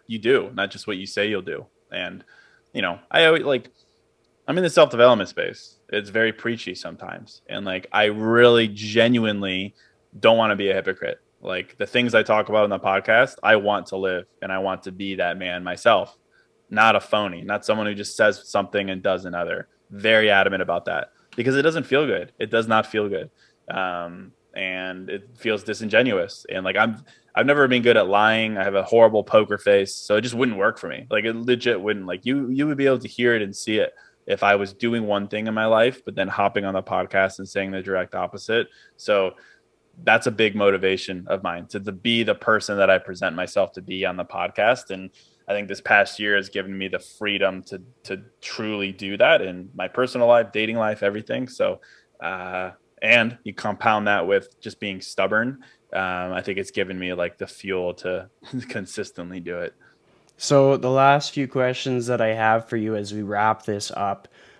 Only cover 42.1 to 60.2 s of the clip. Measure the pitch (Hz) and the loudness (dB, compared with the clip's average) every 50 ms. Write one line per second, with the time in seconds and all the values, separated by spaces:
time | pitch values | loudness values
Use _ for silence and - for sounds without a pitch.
42.1 | 117 117 113 107 101 - - - 110 104 - - 104 101 98 95 95 90 - - | 0 0 0 0 -2 -2 0 0 0 0 0 -2 0 4 4 6 4 4 2 -4
43.1 | 92 87 95 92 80 87 - - - 101 95 - - 92 92 95 95 95 95 92 | -8 -4 -4 -4 -2 -4 -6 -4 -2 -2 -2 -2 -4 -10 -12 -10 -6 -4 -4 -4
44.1 | 90 90 85 - - 90 87 85 - - 104 113 127 123 - - 98 92 95 95 | -4 -6 -8 -8 -8 -6 -6 -4 -2 0 2 2 2 0 -2 -10 -12 -12 -14 -16
45.1 | - _ _ _ _ _ _ - 101 104 104 95 98 - - - 107 104 101 - | -20 _ _ _ _ _ _ -6 -6 -6 -6 -8 -10 -8 0 2 4 4 4 2
46.1 | - - 107 104 101 101 95 95 - 101 92 98 98 95 95 95 92 87 - - | -2 -6 -2 0 0 0 -2 -4 -6 -8 -8 -8 -8 -10 -8 -8 -8 -8 -10 -12
47.1 | - - 107 104 101 95 98 95 92 92 92 - 101 92 90 - _ _ - - | -14 -8 -6 -6 -2 0 0 -2 -2 -4 -12 -14 -16 -16 -16 -20 _ _ -14 -12
48.1 | 98 95 104 _ _ _ - - - - 110 107 107 101 98 98 95 - 101 95 | -12 -12 -12 _ _ _ -16 -14 -10 -8 -8 -6 -6 -6 -6 -6 -8 -10 -10 -6
49.1 | 101 101 123 147 165 151 98 92 90 90 92 98 - 95 95 90 - 120 127 123 | 0 2 4 4 4 4 2 -2 -8 -10 -14 -14 -12 -10 -10 -6 -4 -2 -2 -2
50.1 | - 127 120 117 120 120 113 101 - 107 110 110 113 117 110 107 107 - 104 101 | 0 2 4 6 6 6 4 2 -2 -4 -2 -2 -2 -2 -2 -2 -2 -2 -2 -2
51.1 | 101 107 110 - - 123 131 127 - - 110 95 90 - _ - _ _ _ _ | -2 -4 -6 -6 -6 -6 -6 -6 -4 -2 -2 -2 -2 -6 _ -20 _ _ _ _
52.1 | _ - - 85 95 90 90 90 92 92 92 90 90 _ _ _ _ _ - 110 | _ -12 -10 -10 -8 -8 -8 -8 -8 -8 -8 -8 -12 _ _ _ _ _ 2 4
53.1 | 120 120 113 117 123 - - 107 98 - - 110 101 - - 117 107 107 104 104 | 4 4 4 2 -4 -8 -12 -14 -10 -8 -6 -6 -4 -2 0 2 2 2 2 2
54.1 | 101 98 85 92 101 98 - - _ _ - 110 - - 107 101 95 92 - - | 0 2 2 2 2 0 0 -4 _ _ -16 -16 -14 -10 -10 -10 -10 -10 -12 -8
55.1 | - - 95 98 107 110 117 127 135 131 - - _ _ _ _ - 95 95 92 | -4 -2 -2 0 0 0 0 -2 -4 -8 -14 -20 _ _ _ _ -6 -6 -4 -4
56.1 | 90 90 90 92 92 92 92 101 95 98 98 - - 104 98 92 95 92 90 90 | -4 -6 -6 -6 -6 -6 -6 -6 -6 -6 -8 -6 -6 -6 -6 -4 -6 -8 -8 -6
57.1 | 90 87 87 87 - - 95 - - - - 98 95 92 90 87 87 - - 92 | -4 -4 -6 -6 -6 -10 -14 -14 -14 -12 -8 -6 -4 -4 -4 -6 -6 -8 -8 -6
58.1 | 90 90 98 104 _ _ - - - 127 113 - - 110 95 - - 110 98 - | -6 -8 -8 -12 _ _ -16 -12 -12 -12 -10 -10 -10 -12 -12 -10 -10 -12 -12 -12
59.1 | - - 85 90 92 92 85 87 87 87 87 - - _ _ _ _ _ _ _ | -12 -14 -14 -14 -14 -12 -10 -10 -8 -8 -10 -10 -12 _ _ _ _ _ _ _
60.1 | _ _ | _ _